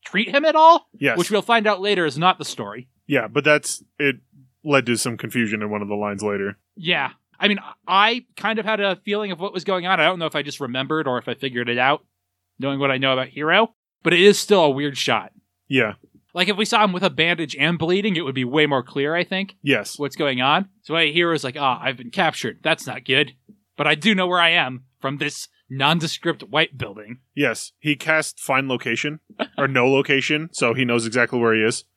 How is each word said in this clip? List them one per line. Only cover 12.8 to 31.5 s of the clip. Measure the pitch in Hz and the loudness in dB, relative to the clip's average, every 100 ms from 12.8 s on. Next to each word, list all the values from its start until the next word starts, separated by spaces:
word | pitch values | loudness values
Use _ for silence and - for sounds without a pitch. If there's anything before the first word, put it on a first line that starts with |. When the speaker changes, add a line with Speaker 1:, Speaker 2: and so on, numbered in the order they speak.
| 139 | 0
Speaker 1:
I | 131 | 0
know | 135 | 0
about | 131 127 | 0 -2
Hero, | 127 151 180 226 _ _ _ | -6 0 2 2 _ _ _
but | - | 0
it | 175 | 6
is | 196 202 | 6 6
still | - 202 | 4 4
a | 156 | 4
weird | 135 147 131 | 2 -2 -4
shot. | - 117 - _ _ _ _ | 0 0 -2 _ _ _ _
Speaker 2:
Yeah. | 135 110 104 _ _ _ | 0 0 -2 _ _ _
Speaker 1:
Like, | 170 180 | -2 0
if | 196 | 0
we | 214 | 2
saw | 233 | 4
him | 214 | 2
with | 180 | 2
a | 185 | -2
bandage | 135 165 170 156 135 | 0 0 0 -4 -2
and | 147 170 | 0 0
bleeding, | 160 180 208 170 | 0 0 0 -2
it | 135 | -2
would | |
be | 131 | -4
way | 123 143 151 | -2 2 2
more | 139 | 0
clear, | 120 - 143 165 | -4 -4 -2 -2
I | |
think, | 175 190 196 - | -2 -4 -6 -8
Speaker 2:
Yes. | 143 127 101 - | -2 -2 -2 -8
Speaker 1:
what's | 143 - | -8 -4
going | 147 127 | -4 0
on. | 131 156 196 _ | 2 0 -2 _
So | - | -6
my | 160 160 | 0 0
Hero's | 156 175 160 | 2 0 0
like, | 135 131 | -4 -2
"Ah, | 139 123 | -2 0
I've | 131 127 | -4 -6
been | 120 | -10
captured. | - 170 - 123 - | -2 0 0 -8 -6
That's | 156 160 - | -4 -4 -4
not | 123 131 | -12 -2
good. | 131 147 - _ - _ - | 0 0 -6 _ -20 _ -4
But | 143 | -2
I | |
do | 156 185 | 0 2
know | 202 185 | 0 0
where | 180 | 2
I | 170 | 2
am | 170 139 127 _ _ | 2 0 -6 _ _
from | 135 139 | -8 -6
this | 147 - - _ _ | -8 -8 -16 _ _
nondescript | 135 139 165 156 - 165 160 | -2 0 2 -2 -4 -6 -6
white | 120 139 165 127 | -4 -2 -2 -4
building." | 117 101 107 123 _ - | -12 -12 -16 -18 _ -2
Speaker 2:
Yes. | 139 110 - _ | -2 -2 -8 _
He | 151 | -4
cast | 147 - 156 156 - | -4 0 0 0 -8
Find | - 131 135 | -2 -2 0
Location, | 127 - 117 151 156 _ - | -4 -4 -4 -4 -8 _ -10
Speaker 1:
<laughs> | - - | -8 -2
Speaker 2:
or | 135 | 0
No | 131 123 | 4 4
Location, | 135 135 135 135 151 160 | 4 2 0 0 -2 -4
so | - 123 | -2 -2
he | 120 | 0
knows | 127 120 113 | 2 0 0
exactly | 117 120 127 | 0 0 2
where | 117 | 2